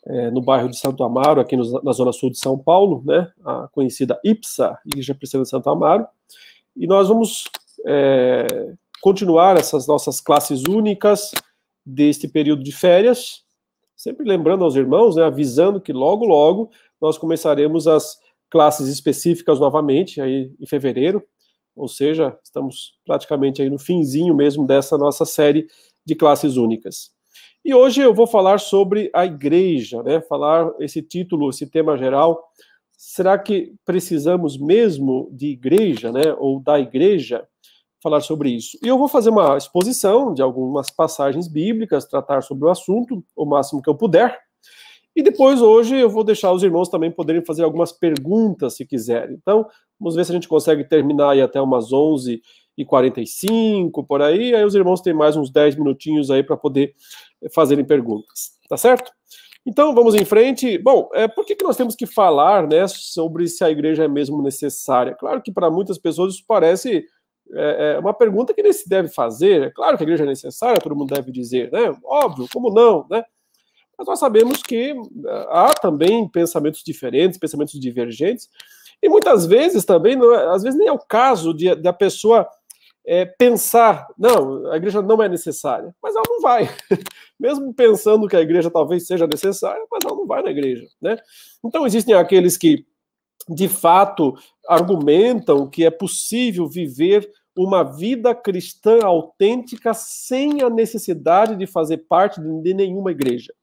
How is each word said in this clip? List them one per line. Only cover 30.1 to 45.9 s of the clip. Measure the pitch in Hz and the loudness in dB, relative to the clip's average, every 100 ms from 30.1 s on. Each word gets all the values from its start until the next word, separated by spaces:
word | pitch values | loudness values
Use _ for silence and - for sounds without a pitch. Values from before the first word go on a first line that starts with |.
| 160 | -4
falar | 160 143 147 160 165 - | -2 -4 0 2 0 -6
esse | 143 160 | -10 -10
título, | - 175 180 165 143 | -10 -10 -6 -4 -4
esse | 123 139 | -6 -6
tema | 160 156 143 | -2 0 0
geral, | 131 135 160 165 - _ _ _ _ _ | 0 2 2 0 -8 _ _ _ _ _
será | - - 185 196 | -20 -4 0 0
que | 196 196 - - | 0 -4 -4 -14
precisamos | - 185 - 160 143 180 165 135 | -6 -6 -2 -4 0 0 -2 -6
mesmo | 147 202 226 147 139 131 - | 0 2 2 0 -2 -4 -6
de | 131 147 | -10 -10
igreja, | 131 131 175 214 117 117 | -6 0 2 2 -2 -4
né, | 123 156 - | -2 -2 -2
ou | 135 135 | -4 -4
da | 135 147 | 0 0
igreja? | 127 131 180 196 117 120 - _ _ _ _ _ | 0 0 2 0 -4 -8 -10 _ _ _ _ _
Falar | 160 151 | -2 -2
sobre | 143 156 143 | -2 -4 -2
isso. | 120 113 - | -4 -8 -8
E | 226 | -2
eu | 254 | 0
vou | 277 | 2
fazer | 285 220 | 2 2
uma | 220 160 139 | 4 4 2
exposição | - 175 196 254 202 220 269 | -2 -2 -2 0 2 2 0
de | 143 | -2
algumas | 131 127 127 143 131 | -2 -2 -4 -4 -6
passagens | - 160 - 139 139 175 | -2 -4 0 -4 -4 -6
bíblicas, | 151 185 226 220 147 | -4 -4 -4 -2 -4
tratar | - 143 - 139 | -2 -6 -2 -4
sobre | 127 139 151 | -4 -2 0
o | |
assunto, | 180 - 208 240 220 - | 0 -2 -4 -4 -8 -12
o | - | -8
máximo | 151 143 135 147 | -2 -2 -2 -4
que | 135 | -4
eu | 147 | -2
puder. | 220 165 233 - _ _ _ - - _ _ - | 2 2 2 -2 _ _ _ -20 -20 _ _ 2
E | |
depois, | 294 - 269 277 | 2 6 4 6
hoje, | 233 226 233 | 6 6 4